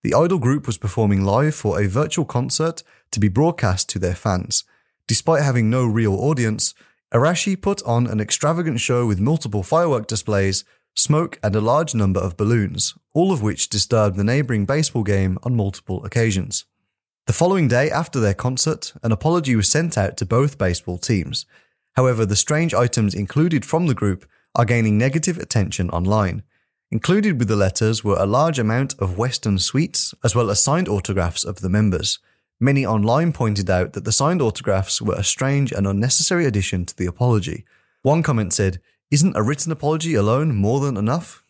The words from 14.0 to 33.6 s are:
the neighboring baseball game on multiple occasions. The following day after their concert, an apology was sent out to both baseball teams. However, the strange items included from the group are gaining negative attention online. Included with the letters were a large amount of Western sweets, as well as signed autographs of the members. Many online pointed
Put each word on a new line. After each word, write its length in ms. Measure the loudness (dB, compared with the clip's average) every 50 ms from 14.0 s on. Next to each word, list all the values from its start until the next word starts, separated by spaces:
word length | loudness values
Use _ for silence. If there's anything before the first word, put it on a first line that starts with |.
| 2 2 2
the 80 | 0 0
neighboring 400 | 2 2 0 0 0 0 -2 0
baseball 360 | 0 0 0 0 -2 -2 -2
game 360 | 0 2 2 2 2 0 -2 -2
on 140 | -4 -2 0
multiple 480 | 0 0 -2 -4 -8 _ -8 -8 -6 -6
occasions. 600 | -6 -2 0 0 2 0 -2 -2 -4 -6 -8 -8 _ _ _ _ _ _ _ _ _ _ _ _
The 60 | -2 0
following 340 | 2 2 2 2 2 2 2
day 220 | 2 2 2 0
after 280 | -2 -4 -4 -4 -2 0
their 160 | 0 0 0
concert, 580 | 0 -2 -2 -2 0 -2 -2 -2 -4 -8 -14 -14 -6
an 100 | 0 0
apology 420 | 0 0 2 0 0 2 2 2 2
was 140 | 2 2 2
sent 300 | 2 0 0 0 0 0
out 180 | -2 -2 -2
to 100 | -6 -2
both 300 | 0 2 2 2 0 0 -2
baseball 400 | -2 -2 -2 -2 -4 -8 -8 -6
teams. 460 | -2 0 0 0 0 -4 -6 -8 -10 _ _ _ _ _ _ _ _ _
However, 320 | _ 0 2 2 2 2 0
the 100 | 0 0
strange 360 | 0 0 0 0 0 0 0
items 420 | 2 0 0 2 2 0 0 0 0
included 500 | -2 -6 -2 0 2 2 2 2 0 -2
from 220 | 0 0 0 2
the 80 | 0 0
group 300 | 0 0 0 0 -2 -8 _ _ _ _ _ _
are 80 | 0 2
gaining 320 | 2 2 2 4 4 4 4
negative 380 | 2 2 0 0 -2 -2 -4 -4
attention 520 | -6 -2 0 0 0 0 -2 -4 -4 -2
online. 520 | -2 0 0 2 2 2 2 0 -2 -6 -10 _ _ _ _ _ _ _ _ _
Included 480 | -6 -4 0 2 2 2 2 2 0 0
with 80 | 0
the 80 | 0 2
letters 460 | 2 2 2 2 2 0 2 0 0
were 140 | 0 0 2
a 100 | 2 2
large 320 | 2 2 2 2 2 0 0
amount 360 | 0 0 0 0 0 -2 -4 -4
of 180 | -4 -4 -2 -2
Western 400 | -2 -2 -4 -4 -2 0 0 0
sweets, 540 | 0 -2 0 -2 -2 0 -2 -4 -4 -4 -6 _ -2
as 100 | 0 2
well 160 | 2 0 2
as 120 | 2 2
signed 260 | 2 2 2 0 0 0
autographs 560 | -2 -2 -2 -2 -2 0 0 -2 -2 -4 -6
of 160 | -6 -6 -6
the 80 | -2 0
members. 500 | 2 2 2 2 2 0 -2 -4 -6 -6 _ _ _ _ _ _ _ _
Many 260 | 0 2 2 2 0
online 480 | 0 0 0 2 2 2 2 2 0
pointed 380 | 0 0 -2 0 0 -2